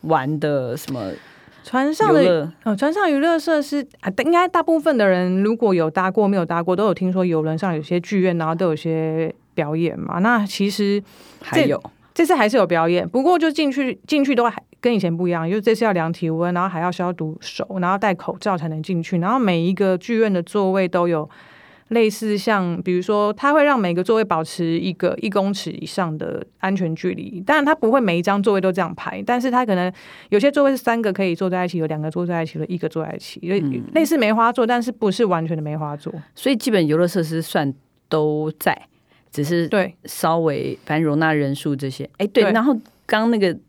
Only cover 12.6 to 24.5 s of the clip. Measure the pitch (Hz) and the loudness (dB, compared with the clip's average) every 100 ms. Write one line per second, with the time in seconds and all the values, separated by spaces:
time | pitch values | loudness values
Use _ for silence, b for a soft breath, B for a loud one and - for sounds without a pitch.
12.6 | 185 170 165 175 175 233 277 349 320 302 | 2 2 2 0 0 0 2 4 2 0
13.6 | 302 262 262 - - 302 277 254 240 - | -2 0 -4 -4 -2 0 2 2 0 -2
14.6 | _ _ 240 226 180 165 180 175 165 208 | _ _ 0 0 0 0 -2 -2 -2 0
15.6 | 208 220 226 185 160 170 165 160 175 175 | 0 2 2 0 0 -2 -2 -2 0 0
16.6 | 185 180 175 180 180 175 156 156 - - | -2 -2 -4 -2 -4 -4 -6 -8 -14 -10
17.6 | - 190 175 196 208 180 - 175 214 185 | -8 -4 -2 0 0 -2 -4 -6 -2 -2
18.6 | 160 156 156 180 165 180 175 254 226 170 | -4 -6 -4 -4 -2 -2 0 0 2 2
19.6 | 170 190 196 185 - 226 220 185 170 208 | 0 0 0 0 -2 0 2 0 -2 -2
20.6 | 190 190 180 175 175 165 151 B B B | 0 2 0 0 0 0 -4 B B B
21.6 | B B B 233 220 214 220 208 202 208 | B B B 2 2 0 -2 -2 0 0
22.6 | 180 170 175 180 185 208 208 208 285 302 | 0 -2 -2 -2 0 0 0 0 2 4
23.6 | 294 269 190 175 180 220 214 160 160 | 4 4 2 0 2 2 2 -2 -2